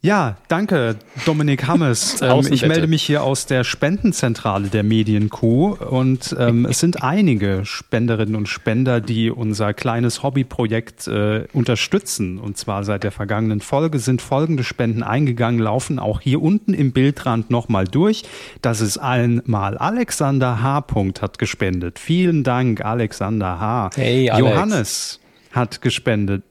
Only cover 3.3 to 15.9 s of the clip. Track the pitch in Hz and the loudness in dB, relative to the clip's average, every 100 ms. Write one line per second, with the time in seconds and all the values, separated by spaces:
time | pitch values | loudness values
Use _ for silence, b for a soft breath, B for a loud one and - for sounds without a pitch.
3.3 | 135 - 131 120 - 147 196 220 - 123 | -2 0 0 0 0 0 2 0 0 -2
4.3 | 113 110 98 101 107 104 113 107 107 107 | 0 -2 0 0 0 2 2 4 2 0
5.3 | - 117 120 185 190 110 127 131 127 - | 0 2 4 2 0 -2 0 2 0 -2
6.3 | - 120 117 123 120 165 175 131 180 190 | 0 2 4 2 2 0 0 0 2 2
7.3 | 110 101 95 101 - - 113 120 110 107 | 2 2 0 -4 -8 -4 -2 0 0 0
8.3 | 110 104 - - 113 127 120 98 113 113 | -2 -4 -4 -2 0 2 0 0 0 0
9.3 | 120 110 104 104 104 127 117 120 - 143 | 0 -4 -2 -2 -2 -2 0 -2 -2 -2
10.3 | 135 127 - 117 113 113 - - 107 104 | -2 -4 -2 -2 -2 -4 -14 -6 -2 0
11.3 | 107 - - 117 117 - - - - 95 | -2 -2 -2 0 0 0 -2 -2 -6 -4
12.3 | 92 - 98 - 101 101 101 104 - 101 | -6 -10 -8 -6 -6 -4 -2 -4 -6 -4
13.3 | 104 110 104 - 135 160 151 113 123 - | -2 0 -2 0 0 0 0 0 -2 0
14.3 | 135 160 151 120 - 117 113 107 117 147 | 0 2 0 -2 -2 -2 -2 -2 0 0
15.3 | 117 117 120 110 117 - | 0 0 2 0 0 -2